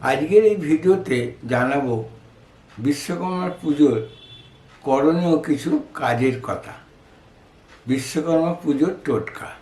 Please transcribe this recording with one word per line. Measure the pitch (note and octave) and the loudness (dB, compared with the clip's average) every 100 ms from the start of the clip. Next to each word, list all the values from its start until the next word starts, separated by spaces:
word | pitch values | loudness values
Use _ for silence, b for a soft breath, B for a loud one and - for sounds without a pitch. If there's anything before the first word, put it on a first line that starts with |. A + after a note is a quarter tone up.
আজকের | C3 C#3 D#3 G#3 | 0 -2 4 6
এই | A3 G3+ | 6 2
ভিডিওতে | D3+ D#3 F3 F#3+ - B2 A#2+ - A#2 | 0 2 4 2 2 -2 -2 -8 -2
জানাবো | B2 B2+ C#3 C3 A2+ A2+ - - - - - - - | 0 0 0 -2 -4 -6 -16 -20 -20 -20 -20 -20 -6
বিশ্বকর্মা | B2 C#3+ - F3 F#3 F3+ F3+ F3 | -2 -2 -4 -6 -4 -4 -6 -6
পুজোর | D#3+ C#3+ D3 A2 - - - - - - - - | -4 4 4 4 -4 -16 -20 -20 -20 -20 -20 -10
করণীয় | - C3 D3 E3+ F3 D#3+ | 0 2 4 2 2 0
কিছু | - C#3+ - D4 - | 2 -2 0 -2 -4
কাজের | - B2 A#2 C3 A#2+ | -6 -2 2 0 0
কথা, | - - - - - - - - - - - _ _ - A#2+ | -8 -10 -10 -20 -20 -20 -20 -20 -20 -20 -20 _ _ -20 -4
বিশ্বকর্মা | C3 - D#3+ D#3 D#3+ E3 | -4 -2 -4 0 2 2
পুজোর | E3+ D#3 C3+ E3 F#3 | -2 -2 0 0 -2
টোটকা। | - B2+ - - G2+ - | -4 -4 -4 -12 -16 -18